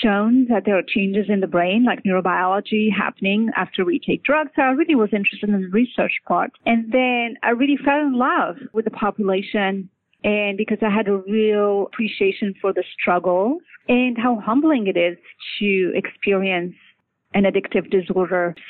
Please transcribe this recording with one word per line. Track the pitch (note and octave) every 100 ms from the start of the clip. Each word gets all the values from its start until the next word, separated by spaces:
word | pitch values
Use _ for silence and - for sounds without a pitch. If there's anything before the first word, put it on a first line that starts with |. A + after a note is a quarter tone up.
shown | A3+ G3+ A3 B3+ A#3+
that | G#3+
there | G3 G3
are | E3+
changes | G#3+ G3 G3 G3+
in | G3+
the | E3+
brain, | F3 F3 G#3
like | A#3+ -
neurobiology | G3 F#3 F#3 F3+ F#3 G3 G#3 G#3+ G#3+ F#3+
happening | - - G3 G3+ A3+ -
after | F3+ -
we | F3+ F3
take | - -
drugs. | - D4+ D4
So | -
I | C4
really | C4 E4
was | C#4 G#3
interested | G#3+ G#3 G3+ G#3
in | G3+
the | F#3
research | G3+ B3+ - F3+ -
part. | - F3 - - -
And | A#3 A3+
then | B3+ B3+ B3 A#3 -
I | -
really | A#3 C#4 C#4
fell | C#4 C#4+
in | D4 B3
love | C4 E4+ F#3 F3 -
with | A3
the | A3
population, | - G#3 - G3 F#3+ G3 G#3+ F#3+ G3 F#3 _ _ _
and | G#3 G#3 G3+ G3
because | G#3+ G#3+
I | A3
had | G3+ G3+
a | G3
real | F#3+ A3 G#3+ G#3 G#3 G3+ -
appreciation | - G#3+ - G3 - G3+ F#3+
for | G3
the | F#3 -
struggles | - - F3+ F3 F3+ G#3 E4 - - -
and | B3 B3+ A#3
how | B3 A3+
humbling | G3 B3 D#4 C#4 G3
it | F3
is | F3 F3 - - - -
to | G3+ F#3+ F3+ -
experience | - - G#3 G3 F#3+ F3+ F3 - _ _ _ _ _
an | G3+
addictive | F#3+ F#3+ - G3 -
disorder. | F#3+ F3 F#3 F3 F3+ F3 E3